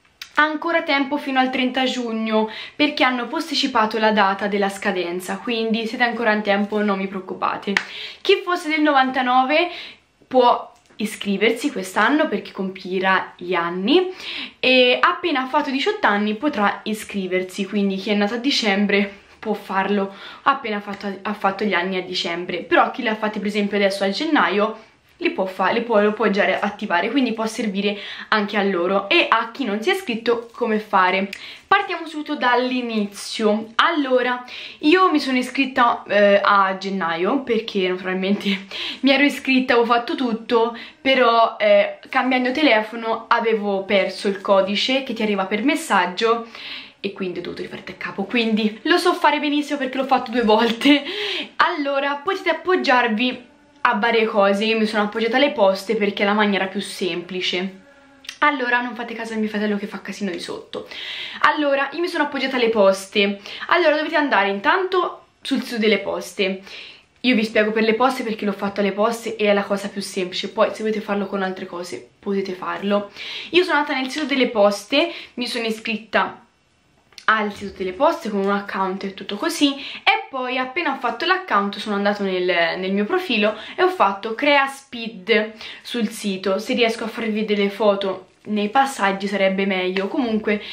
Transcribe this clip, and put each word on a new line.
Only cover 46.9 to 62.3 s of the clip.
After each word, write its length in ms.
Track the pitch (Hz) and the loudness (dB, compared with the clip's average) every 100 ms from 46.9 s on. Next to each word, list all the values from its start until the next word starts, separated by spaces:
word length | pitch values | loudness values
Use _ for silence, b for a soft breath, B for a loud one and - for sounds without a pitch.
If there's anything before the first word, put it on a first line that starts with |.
| B | B
e 140 | 196 | -10
quindi 280 | - 190 175 | -6 -8 -6
ho 20 | |
dovuto 180 | 170 170 | -8 -8
rifare 220 | 180 - | -10 -12
da 80 | - 185 | -14 -12
capo, 260 | - - | -10 -8
quindi 540 | 190 247 226 214 214 - | -2 0 2 2 0 0
lo 120 | 320 349 | 2 2
so 160 | 359 | 4
fare 260 | 349 311 294 | 2 2 2
benissimo 380 | 294 294 294 294 | 2 0 0 -2
perché 220 | 262 262 | -2 -2
l'ho 60 | |
fatto 260 | 262 254 - | 2 2 2
due 140 | 247 | 0
volte. 600 | 214 214 233 220 277 285 285 403 415 359 294 - | 4 4 4 2 4 4 2 -6 -6 -6 -6 0
Allora, 640 | 311 339 277 277 285 285 | 0 0 -2 0 0 -2
potete 240 | 370 381 339 | -4 -2 -2
appoggiarvi 1000 | 320 - 370 247 247 240 214 254 247 - _ _ _ | -2 2 2 4 4 4 2 0 -4 -10 _ _ _
a 120 | - | 0
varie 320 | 214 233 226 220 | 2 2 2 2
cose. 400 | 220 196 202 220 | 4 4 4 2
Io 100 | 226 | 2
mi 80 | |
sono 200 | 214 220 | 0 0
appoggiata 320 | 208 226 226 262 | -2 0 0 2
alle 160 | 285 | 2
poste 440 | 277 196 190 - 196 | 4 2 2 0 -2
perché 260 | 202 196 | 0 0
è 40 | 202 | 2
la 80 | |
maniera 320 | 208 208 190 190 | 2 2 2 -2
più 160 | 196 | -4
semplice. 960 | 190 - 185 170 170 185 180 180 190 - - - - - - - | -8 -6 -4 -4 -6 -6 -4 -2 -4 -8 -20 -20 -20 -20 -16 0
Allora, 420 | 294 285 247 240 | 0 2 0 -2
non 120 | 247 | -2
fate 200 | 220 233 | -8 -10
caso 180 | 226 226 | -8 -6
a 40 | 220 | -4
mio 120 | 214 | -2
fratello 300 | 208 208 202 | -2 -2 -2
che 80 | 202 | -4
fa 160 | 190 | -10
casino 280 | - 196 202 | -12 -6 -6
di 80 | 170 | -6
sotto. 480 | - - - - - B B B B B | -8 -10 -10 -12 -12 B B B B B
Allora, 480 | - 302 285 277 277 | 2 4 2 2 0
io 60 | 311 | -2
mi 60 | 349 | -2
sono 180 | 339 | -2
appoggiata 320 | 285 | -2